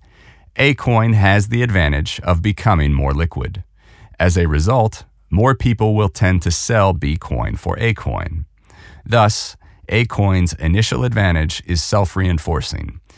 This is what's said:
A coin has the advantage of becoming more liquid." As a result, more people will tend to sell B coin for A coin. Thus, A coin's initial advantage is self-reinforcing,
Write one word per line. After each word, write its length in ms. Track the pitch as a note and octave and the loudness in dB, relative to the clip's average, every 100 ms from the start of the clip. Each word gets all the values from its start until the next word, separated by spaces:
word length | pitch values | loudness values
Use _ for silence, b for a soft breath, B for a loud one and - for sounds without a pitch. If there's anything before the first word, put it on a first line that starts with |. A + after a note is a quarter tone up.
| b b b b b - | b b b b b 0
A 200 | C#3 C3+ | 2 2
coin 380 | - A#2 A2+ | 0 2 2
has 340 | A2 G2 G#2+ G2+ | 4 4 4 2
the 160 | A#2+ | -2
advantage 580 | A#2+ F#2+ D2+ C#2+ - - | 0 2 0 0 -4 -6
of 200 | - F2 | -2 0
becoming 520 | G#2+ F#2+ A2+ F2+ C#2+ | 0 0 0 2 2
more 200 | C#2 C#2 | 0 0
liquid." 500 | C#2 E2 - - F#2 - b b b b b | -2 -4 -4 -8 -10 -16 b b b b b
As 180 | F2+ F2 | 2 2
a 100 | E2+ | 2
result, 580 | D2 E2 B2+ G#2+ - - _ _ | 2 2 2 0 -2 -20 _ _
more 260 | F#2 A#2+ C3 | 2 2 2
people 400 | - A#2 A2 G#2+ | 0 2 2 2
will 140 | G#2 | 0
tend 320 | - F#2 F#2 | 2 2 2
to 100 | F2 | 0
sell 400 | E2+ - A#2 G2 | -2 0 2 2
B 220 | D#2 C#2+ E2 | 2 -2 -4
coin 400 | - B1 A#1 - | -4 -6 -4 -6
for 240 | - - | -6 -4
A 140 | A#2 | -2
coin. 520 | A2 - - E2 D#2+ - _ B B B B - | -2 -4 -6 -6 -8 -10 _ B B B B -2
Thus, 500 | A#2 G#2+ - - - b b b | 2 4 2 -8 -14 b b b
A 180 | G#2+ A#2+ | -2 0
coin's 480 | - G2 F#2 F2 | 0 2 2 0
initial 500 | - D#2+ F#2 A2+ B2 | 0 0 0 0 0
advantage 600 | B2 G#2+ G2 E2+ D#2+ - - | -2 0 2 2 -2 -6 -4
is 160 | E2+ | -4
self-reinforcing, 1160 | - G#2 F2 - F#2 E2+ - D#2 - - - - _ | 0 0 0 0 0 -2 -2 -4 -4 -8 -10 -14 _